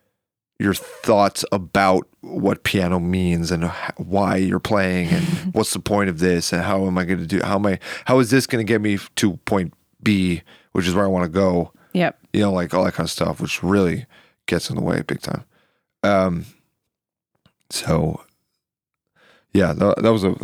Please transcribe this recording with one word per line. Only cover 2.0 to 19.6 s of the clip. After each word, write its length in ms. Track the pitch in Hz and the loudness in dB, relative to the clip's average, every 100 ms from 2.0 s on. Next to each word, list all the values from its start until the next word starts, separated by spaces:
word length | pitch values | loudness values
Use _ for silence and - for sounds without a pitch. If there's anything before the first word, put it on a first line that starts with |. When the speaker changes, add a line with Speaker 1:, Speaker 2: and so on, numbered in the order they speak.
| - _ | 0 _
Speaker 1:
what 420 | - 175 98 101 | -10 -2 0 0
piano 380 | - 101 87 90 | -2 0 0 0
means 500 | 87 92 90 85 82 | 0 0 0 0 0
and 140 | 87 | -2
h-, 60 | 85 - - - | -2 -6 -10 -8
why 400 | 87 98 98 95 | -4 0 2 0
you're 220 | 92 92 | 0 -2
playing 480 | - 104 92 90 85 | 0 0 0 0 0
and 160 | 87 | 0
Speaker 2:
<laughs> 280 | 87 - 92 | -2 -4 -2
Speaker 1:
what's 180 | 110 107 | -2 -2
the 80 | 95 | -2
point 280 | - 104 98 | -2 0 0
of 100 | 80 | 0
this 320 | 90 87 - | 0 0 0
and 100 | 87 | -2
how 240 | 90 98 95 | -2 -2 0
am 100 | 90 | -2
I 60 | |
gonna 220 | 87 90 82 | -2 -4 -2
do, 140 | 95 | -2
how 140 | 87 98 | 0 0
am 100 | 104 | 0
I, 120 | 92 - - | -2 -6 -8
how 140 | - 131 | 0 2
is 100 | 113 | 4
this 160 | 131 - | 2 2
gonna 160 | 120 | -2
get 160 | 107 113 | 0 0
me 140 | 104 | 2
f-, 160 | 98 - - | -2 -4 0
to 200 | 104 85 | 0 0
point 300 | - 101 85 - _ _ | -2 -2 -2 -8 _ _
B, 400 | 110 101 90 82 - - _ | 0 2 2 -2 -6 -20 _
which 140 | 92 87 | -4 0
is 80 | |
where 100 | 92 | 2
I 40 | 98 | 2
wanna 200 | 92 85 | 0 0
go? 440 | 92 95 90 82 _ _ | 2 2 2 -2 _ _
Speaker 2:
Yep. 240 | 180 165 - _ | -2 -2 -4 _
Speaker 1:
You 80 | 98 | 0
know, 120 | 104 | 0
like, 200 | 92 85 | 0 0
all 120 | 90 | 0
that 100 | 90 | 0
kind 120 | - 82 | -2 -4
of 40 | |
stuff, 300 | - 82 78 | -2 -2 -2
which 220 | 85 - | -6 -4
really 440 | 87 101 90 85 - _ _ _ - | 2 4 2 0 -8 _ _ _ -4
gets 240 | 87 - | -4 -2
in 60 | 87 | -4
the 60 | |
way 200 | 87 87 | -2 -2
big 180 | - - | -4 -8
time. 240 | - - - _ _ _ _ _ | -6 -10 -10 _ _ _ _ _
Um, 440 | 101 98 95 85 - _ _ _ _ _ _ _ _ _ _ _ - | 2 2 2 -2 -8 _ _ _ _ _ _ _ _ _ _ _ -12
so, 520 | - - 80 80 - - _ _ _ _ _ _ _ _ _ _ _ _ | -8 -2 0 0 -4 -12 _ _ _ _ _ _ _ _ _ _ _ _
yeah, 200 | 98 | 2